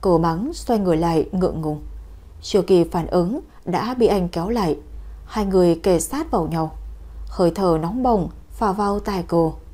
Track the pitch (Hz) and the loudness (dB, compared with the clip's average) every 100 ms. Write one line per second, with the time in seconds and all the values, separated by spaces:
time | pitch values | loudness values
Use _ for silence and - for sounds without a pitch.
0 | 196 170 165 165 262 349 - 226 185 156 | 4 4 4 0 -4 -6 -2 0 2 2
1 | 170 165 - 185 180 - 156 151 - - | 2 2 0 0 0 -2 -6 -6 -10 -14
2 | - - - - - 208 185 185 165 180 | -16 -20 -20 -16 -2 0 4 4 4 0
3 | 165 180 175 277 - - - 175 220 254 | 0 0 0 -2 -8 -14 -4 -2 -2 2
4 | 220 202 175 165 175 233 180 147 - - | 4 4 0 -4 -2 -2 -2 -2 -6 -16
5 | - - - - 196 190 180 165 202 175 | -16 -16 -8 -4 2 4 4 4 2 2
6 | - 277 330 220 160 160 160 - - - | 2 -4 -2 -2 0 -2 -4 -6 -14 -14
7 | - - - - 175 170 190 160 165 233 | -16 -16 -12 2 2 2 2 2 0 0
8 | 254 220 165 - - - 214 196 202 202 | 2 2 0 -8 -18 -4 -2 0 0 -2
9 | 214 190 170 170 165 160 - | -2 -4 0 2 2 -2 -16